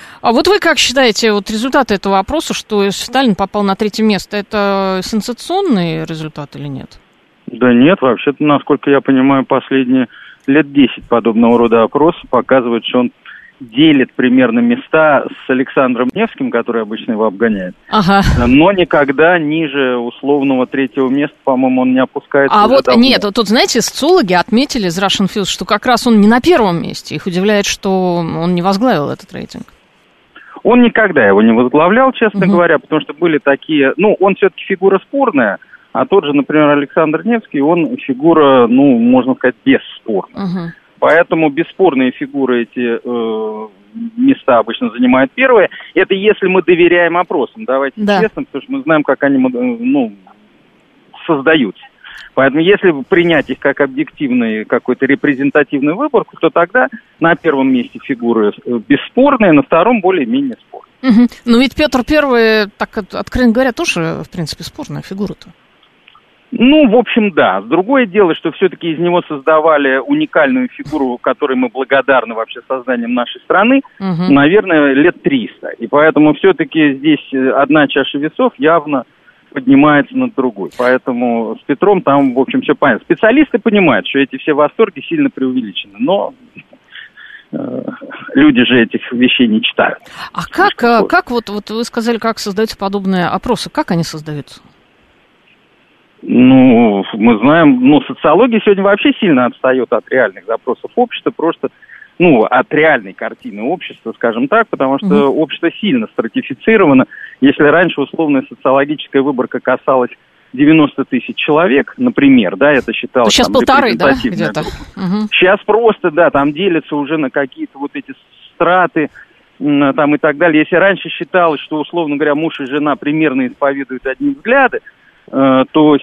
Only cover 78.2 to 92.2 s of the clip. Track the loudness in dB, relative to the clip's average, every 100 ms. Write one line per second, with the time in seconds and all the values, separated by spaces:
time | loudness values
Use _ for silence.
78.2 | -6 -2 -2 0 0 0 0 -6 -6 _
79.2 | _ _ _ -8 2 4 6 2 0 -4
80.2 | -4 -2 -4 -4 -12 -4 0 0 -2 -4
81.2 | -2 -2 -4 -8 -6 -2 2 2 2 2
82.2 | 2 0 -2 -2 -2 0 0 -2 -2 0
83.2 | 2 2 2 0 0 2 2 0 -2 -2
84.2 | -2 -4 -4 0 0 0 -2 -2 -8 -2
85.2 | -2 -2 -4 -4 -6 -10 -14 -6 -2 -2
86.2 | -4 -10 _ -20 -20 _ _ -20 -20 _
87.2 | -20 -20 -14 -10 -8 -8 -10 -12 -16 -18
88.2 | -6 2 2 4 2 2 2 -2 -8 -2
89.2 | 0 2 2 0 -2 -2 -2 -2 -14 -18
90.2 | -16 -12 -10 -2 -2 0 0 2 2 -2
91.2 | -2 -6 -6 -10 -8 -8 -6 -4 -4 -4